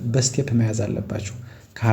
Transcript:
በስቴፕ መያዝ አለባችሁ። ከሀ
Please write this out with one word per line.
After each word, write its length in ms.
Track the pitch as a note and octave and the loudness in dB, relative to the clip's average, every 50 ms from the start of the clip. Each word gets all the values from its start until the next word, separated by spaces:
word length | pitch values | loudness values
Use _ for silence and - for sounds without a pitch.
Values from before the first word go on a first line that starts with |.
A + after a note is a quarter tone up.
| - | -2
በስቴፕ 420 | A#2 A2+ C3 B2 - - - C#3+ - | 0 2 2 2 2 0 -2 0 2
መያዝ 260 | A#2 A#2 A2+ A2 G#2+ G#2+ | 2 4 4 2 2 0
አለባችሁ። 540 | G#2 G#2 - - - - - - - - - - - - - - - - - | -2 -2 -2 -4 -4 -4 -6 -6 -6 -8 -10 -12 -14 -14 -16 -18 -20 -20 -6
ከሀ 160 | - A2 A2+ | 0 4 4